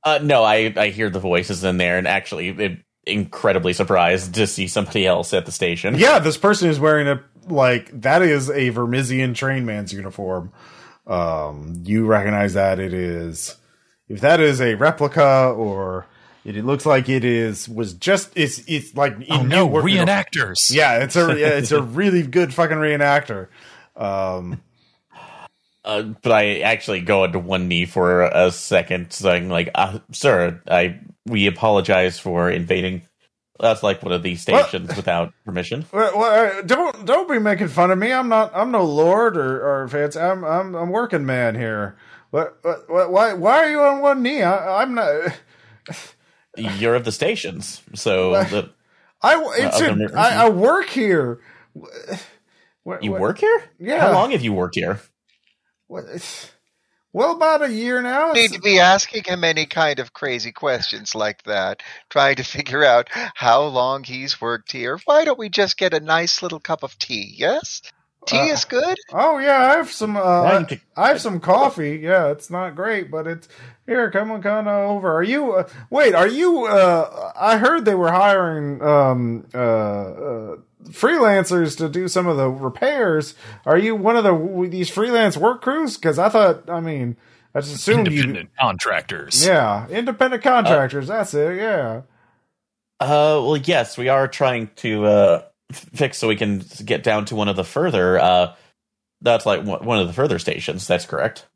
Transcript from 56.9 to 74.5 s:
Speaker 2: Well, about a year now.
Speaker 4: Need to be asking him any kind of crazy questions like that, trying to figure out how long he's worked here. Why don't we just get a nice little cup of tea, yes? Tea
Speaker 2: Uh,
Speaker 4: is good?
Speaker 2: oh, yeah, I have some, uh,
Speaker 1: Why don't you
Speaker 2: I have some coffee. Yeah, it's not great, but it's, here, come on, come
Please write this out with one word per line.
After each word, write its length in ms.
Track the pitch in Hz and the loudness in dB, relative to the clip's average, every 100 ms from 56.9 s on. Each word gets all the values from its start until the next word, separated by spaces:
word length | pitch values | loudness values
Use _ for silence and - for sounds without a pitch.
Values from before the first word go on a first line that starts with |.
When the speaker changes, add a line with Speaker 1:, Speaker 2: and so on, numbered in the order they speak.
| _ _ | _ _
Speaker 2:
Well, 200 | 180 285 339 | -2 -2 2
about 260 | 311 302 | 2 2
a 80 | 285 | 0
year 300 | 220 240 247 | -2 -2 -4
now. 300 | 247 262 320 | -2 -2 0
Speaker 4:
Need 200 | 285 226 | 2 2
to 60 | 180 | 2
be 180 | 208 185 | 2 6
asking 440 | 180 196 - 226 190 | 6 4 0 -6 -6
him 180 | 180 | -2
any 220 | 165 156 156 | 0 0 -2
kind 320 | - 160 135 | 0 0 -2
of 140 | 123 | -8
crazy 380 | - 143 123 117 | -8 -8 -6 -10
questions 600 | - 147 123 - 110 107 | -6 -4 -2 -4 -8 -8
like 300 | 110 107 104 | -4 -4 -6
that, 400 | - 104 95 98 - - _ | -6 -4 -4 -6 -14 -20 _
trying 280 | 147 139 135 | 2 2 2
to 60 | |
figure 400 | 123 135 139 135 | -6 -8 -6 2
out 260 | 143 120 120 | 6 4 2
how 520 | - 240 - 123 120 | -8 -10 -2 2 2
long 400 | 147 127 127 139 | 2 0 -2 -2
he's 360 | 127 127 135 - | -8 -12 -8 -6
worked 300 | 117 117 - | -6 -6 -8
here. 280 | 131 120 160 - | -10 -8 -8 2
Why 180 | 302 311 | 2 2
don't 120 | 247 | -2
we 120 | 214 | -4
just 280 | 180 190 - | -2 -2 0
get 160 | 185 | 0
a 60 | 165 | -2
nice 420 | 156 160 170 - | 0 0 0 -4
little 180 | 180 160 | -6 -10
cup 220 | - 160 | -8 -8
of 140 | 135 - | -8 -12
tea, 360 | - 113 98 101 | -10 -8 -10 -4
yes? 440 | 143 277 - - - _ _ _ - | -2 -2 -6 -14 -16 _ _ _ -2
Tea 140 | - | 0
Speaker 2:
Uh, 60 | 302 | 0
Speaker 4:
is 120 | 294 - | -2 -2
good? 320 | 247 320 381 - | -2 -2 -4 -6
Speaker 2:
oh, 260 | - 294 294 | 0 0 2
yeah, 220 | 277 269 254 | 2 4 4
I 20 | 311 | 4
have 160 | 302 | 0
some, 240 | - 214 208 | -6 -4 0
uh, 280 | 185 175 | 2 4
Speaker 1:
Why 80 | 170 | 4
don't 180 | 196 160 | 4 0
you 80 | 139 _ - | -10 _ 0
Speaker 2:
I 140 | 220 | 2
have 100 | 285 | 2
some 200 | 233 180 | -2 -6
coffee. 560 | 170 202 277 - 147 156 | 2 4 4 0 -6 -6
Yeah, 280 | 156 185 151 | 0 2 2
it's 180 | 147 - | -2 -8
not 240 | 175 185 | -8 -8
great, 380 | 151 208 208 156 | -6 -4 -4 -6
but 160 | 156 160 | -8 -8
it's, 220 | 165 _ - - _ - | -10 _ -20 -20 _ -4
here, 240 | 247 226 | -2 0
come 220 | 196 214 | -2 -2
on, 100 | 220 | -4
come 240 | 196 | -2